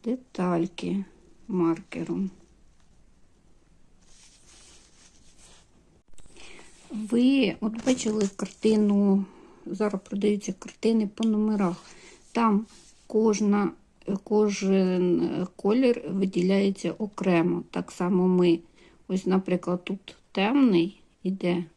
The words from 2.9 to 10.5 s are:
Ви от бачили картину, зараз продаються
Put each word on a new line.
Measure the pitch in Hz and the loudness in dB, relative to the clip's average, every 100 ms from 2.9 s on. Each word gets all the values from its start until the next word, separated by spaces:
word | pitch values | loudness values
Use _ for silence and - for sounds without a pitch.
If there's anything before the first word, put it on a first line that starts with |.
| _ - _ - _ _ - _ _ - _ _ - - - - - - - - - - _ - - - - _ _ _ _ _ - - - - - - - - | _ -20 _ -20 _ _ -20 _ _ -20 _ _ -20 -20 -20 -20 -20 -20 -20 -20 -20 -20 _ -20 -20 -20 -20 _ _ _ _ _ -16 -16 -18 -20 -20 -20 -20 -12
Ви | 240 214 240 254 277 214 - | -10 -2 2 4 4 2 0
от | 214 220 262 | -6 -4 -2
бачили | 254 226 214 202 - | 0 0 -2 -2 -4
картину, | 196 - 220 214 208 202 202 196 196 - - - - | -10 -2 2 4 4 4 4 2 0 -12 -20 -20 -12
зараз | 202 214 202 | -4 -4 -4
продаються | - 202 208 208 - | -8 -2 0 -2 -4